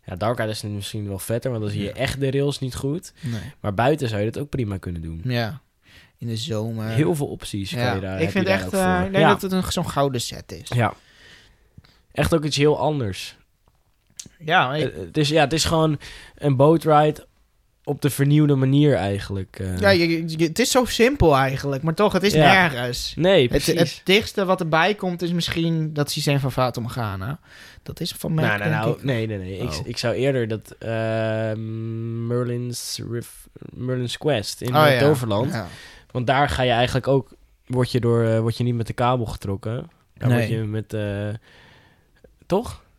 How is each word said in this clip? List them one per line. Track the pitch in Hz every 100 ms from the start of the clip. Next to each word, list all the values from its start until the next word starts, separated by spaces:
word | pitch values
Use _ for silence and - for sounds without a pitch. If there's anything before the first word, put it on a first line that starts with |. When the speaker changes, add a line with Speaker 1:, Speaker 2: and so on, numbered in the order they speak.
Speaker 1:
Ja, | -
Darkrai | 92 104 120 110
is | 107
misschien | 107 104 98 110 101
wel | 95
vetter, | - 117 135
want | 113
dan | 107
zie | 104
je | 98
Speaker 2:
Ja. |
Speaker 1:
echt | - 131 131
de | 135
rails | 139 143 139
niet | 131
goed. | - 135 165 - _
Speaker 2:
Nee. | 120 113 110 -
Speaker 1:
Maar | 107
buiten | 98 127 156 127
zou | 104
je | 107
dat | -
ook | 143
prima | 139 107 95
kunnen | 95 85
doen. | 82 82
Speaker 2:
Ja. | 123 120 110 135 _ _ _ - _ _
In | 117
de | 110
zomer. | 123 107 110 113 110
Speaker 1:
Heel | 113 160
veel | 160 143
opties | - - 104 95
kan | 156
Speaker 2:
Ja. | 123
Speaker 1:
je | 101
daar, | 95
Speaker 2:
Ik | 95
Speaker 1:
heb | 165
Speaker 2:
vind | 196 190
Speaker 1:
je |
Speaker 2:
echt, | 190 -
Speaker 1:
daarvoor. | 190 185 180
Speaker 2:
eh, |
ik | 190
denk | 190
Speaker 1:
Ja. | 160
Speaker 2:
dat | 190
het | 190
een, | 185 -
zo'n | - 165
gouden | - 139 123
set | - - -
is. | - -
Speaker 1:
Ja. | 123 113 - _ _ - - _ _ _ - _ _ _
Echt | - 151
ook | 165
iets | 147 139
heel | 147 151
anders. | 143 151 107 92 - - _ _ _ _ _ _ _ - - _
Speaker 2:
Ja, | 156 180 127
maar | 147
ik | 139
Speaker 1:
Eh, | 78
het | 87 151
is, | 143
ja, | 156
het | 139
is | 160
gewoon | - 165 160 143 - - -
een | - 147
boatride | 131 147 165 160 151 151 151 - _ _ _ _ _
op | - 143
de | 143
vernieuwde | - 139 147 147
manier | 139 131 139 151
eigenlijk, | 127 98 101 - 98 92 -
eh. | 95 90
Speaker 2:
Ja, | 196
je, | 190 170 165 165 160
je, |
het | 165 165
is | 262
zo | 254
simpel | 247 - 233 294 165
eigenlijk, | 135 135 131 139 135
maar | 160
toch, | 160 208
het | 185
is | 202
Speaker 1:
Ja. | 156 151
Speaker 2:
nergens. | 190 175 131 123 120 -
Speaker 1:
Nee, | - 175 190
Speaker 2:
Het, | 123
Speaker 1:
precies. | 143 151 165
Speaker 2:
het | 165 -
dichtste | - 196 - -
wat | 185 185
erbij | 165 160 180
komt | 208 185 175
is | 175
misschien | 175 - 170 165 165 156
dat | 147 143
systeem | - 147 143
van | 135
Fata | 131 127 123
Morgana. | 117 120 110 98 98 151 _ - - -
Dat | - -
is | 165
van | - -
mij, | 156
Speaker 1:
Nou, | 123 104
nou, | 104
Speaker 2:
denk | 107
Speaker 1:
nou, | 110 117
Speaker 2:
ik. |
Speaker 1:
nee, | 139 117 110
nee, | 104
nee. | 92 95
Ik, | 120
Speaker 2:
Oh. | 76
Speaker 1:
ik | 120 117
zou | 120
eerder | 101 139 131 113
dat, | 110 - -
ehm, | 110 113 113 110 110 110 110 110 110 113 113 113 113 117 117
Merlin's | 123 120 120 123 120 - - 104
Rif-, | 117 - - - - -
Merlin's | - 123 127 120 -
Quest | 151 123 101 -
in, | 120
Speaker 2:
Oh, | 143 151
Speaker 1:
eh, |
Speaker 2:
ja. | 127
Speaker 1:
Toverland. | 139 143 120 101 117
Speaker 2:
Ja. | 90 85 - - - _
Speaker 1:
Want | 127 120
daar | 131 143
ga | -
je | 127
eigenlijk | 117 123 131 127
ook... | 139 - - _ _ _
Word | 127 123
je | 127
door, | 117 117
eh, | 113 113
word | 113 -
je |
niet | 120
met | 117 110
de |
kabel | - 120 127
getrokken. | 110 - 98 98 107 123 160 _ _
Daar | - 127
Speaker 2:
Nee. | 120
Speaker 1:
word | 107
je | 113
met, | 107 110 104
eh, | 107 104 101 104 104 _ - - - _ _ _ _ - _
toch? | _ 185 - - _